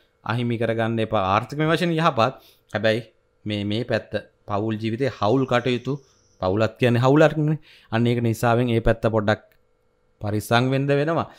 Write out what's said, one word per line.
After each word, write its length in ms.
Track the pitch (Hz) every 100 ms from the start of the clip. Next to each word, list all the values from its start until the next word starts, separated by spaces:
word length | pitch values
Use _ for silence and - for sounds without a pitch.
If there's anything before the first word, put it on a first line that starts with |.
| _ _
අහිමි 320 | - 117 120 113
කරගන්න 420 | 113 113 113 113
එපා. 240 | 110 107 95
ආර්ථික 340 | 104 123 143
වශයෙන් 340 | 156 165 175
යහපත්. 400 | 156 165 123 120 - - _ _
හැබැයි 300 | 107 110 110 - _ _ _ 107
මේ, 160 | 104
මේ 200 | 101 110
පැත්ත 280 | 120 110 - 104 - _
පවුල් 320 | - 101 110 107
ජීවිතේ 360 | 110 117 135
හවුල් 320 | - 104 131 131
කටයුතු, 480 | 123 127 120 131 143 - _ _ _
පවුලක් 320 | 92 104 110 -
කියන්නේ 280 | 123 117
හවුලක්නේ. 560 | 131 147 151 156 151 156 - - _
අන්න 160 | 113 117
ඒක 120 | 120
නිසාවෙන් 460 | 117 110 120 117 123
ඒ 120 | 117
පැත්ත 240 | 117 110 113
පොඩ්ඩක් 420 | 107 104 107 _ _ _ _ _ _ _ _
පරිස්සම් 440 | 104 104 - 117 131
වෙන්න 200 | 135 139
වෙනවා. 400 | 143 151 160 -